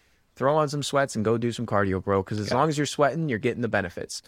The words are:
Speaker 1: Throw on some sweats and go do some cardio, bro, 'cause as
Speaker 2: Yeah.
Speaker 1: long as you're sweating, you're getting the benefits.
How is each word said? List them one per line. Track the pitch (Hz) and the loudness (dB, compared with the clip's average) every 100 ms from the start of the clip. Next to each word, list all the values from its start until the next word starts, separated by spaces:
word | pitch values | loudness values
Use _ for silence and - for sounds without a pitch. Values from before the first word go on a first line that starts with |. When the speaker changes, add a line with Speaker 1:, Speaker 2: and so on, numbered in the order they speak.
| _ _ _ - | _ _ _ -2
Speaker 1:
Throw | 135 156 | 2 2
on | 147 | 0
some | 147 | -2
sweats | 135 139 139 113 | 0 0 0 0
and | |
go | 107 117 | 0 2
do | 120 | 0
some | 113 113 | -4 0
cardio, | 101 98 92 | 2 2 0
bro, | 101 98 | 2 0
'cause | 95 107 | 0 -4
as | 104 | -2
Speaker 2:
Yeah. | 123 | 0
Speaker 1:
long | 160 | 2
as | 143 | 0
you're | 143 | -2
sweating, | - 139 156 156 | 2 2 2 -2
you're | 110 | 0
getting | 120 107 | -2 -2
the | 117 | 0
benefits. | 104 87 - - - | 0 -2 -8 -12 -12